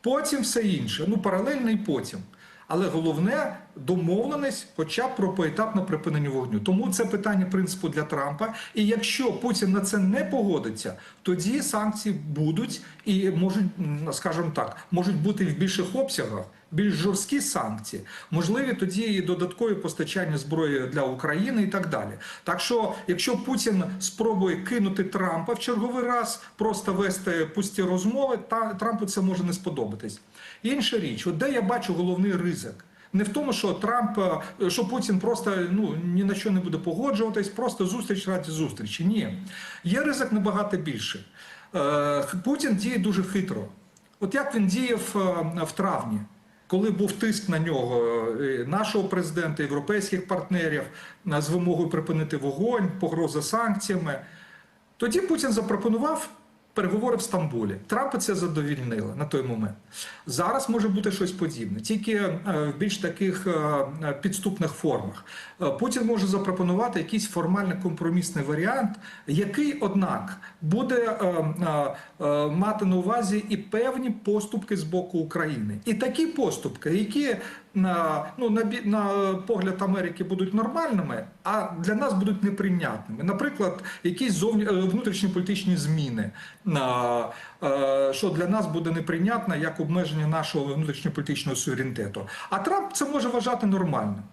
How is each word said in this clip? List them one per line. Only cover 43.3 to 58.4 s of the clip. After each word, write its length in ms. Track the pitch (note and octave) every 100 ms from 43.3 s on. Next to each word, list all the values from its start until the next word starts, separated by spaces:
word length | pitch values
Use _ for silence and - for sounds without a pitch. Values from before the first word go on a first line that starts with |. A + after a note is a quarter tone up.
| G3 - - - - - _ _ _
От 140 | G3+
як 200 | C4+ C#4
він 120 | A#3+ F#3+
діяв, 340 | G3+ B3+ A3+ - G3+ F#3+ E3+ D#3+ E3+
е, 80 |
в 80 | D#3
травні, 480 | - F#3+ E3 A#2 G#2+ - - - _ _
коли 240 | F#3 G#3+
був 220 | F#3 G3+
тиск 360 | - A3+ G#3 -
на 100 | D#3+
нього, 460 | E3 C#3 A#2+ A#2+ A#2 A#2 A2+ A2+
е, 240 | C#3 B2+ A#2+
нашого 400 | F#3 G#3+ G#3+ F#3+
президента, 540 | F#3 F3 D#3+ E3 D3
європейських 640 | D3 C#3+ C#3+ G#3 G3 F#3 -
партнерів, 540 | F#3 - F3+ E3 D3 B2 - - - G3
е, 100 | D3
з 80 | D3
вимогою 380 | F3+ F3 E3 E3
припинити 480 | D#3+ D#3 D#3 D#3 D3+
вогонь, 540 | C3+ C3+ A3 A#3+ F#3 -
погроза 420 | D#3+ E3 D#3+ D3
санкціями. 800 | D3 A3 A3+ G3+ - F#3 D#3+ C3+ - - - - - _ _ _
Тоді 240 | A#3 C#4
Путін 320 | F#4 D#4+ C4+
запропонував 800 | A3 G#3 G3+ A#3 A3+ D4 D#4 - - - _ _
переговори 420 | - F#3 G#3 B3 A#3+
в 60 |
Стамбулі. 540 | - F#3 D#3+ A#2+ G#2 F#2+ -
Трампа 320 | A3 C#4 A#3+
це 160 | -
задовільнило 800 | F#3+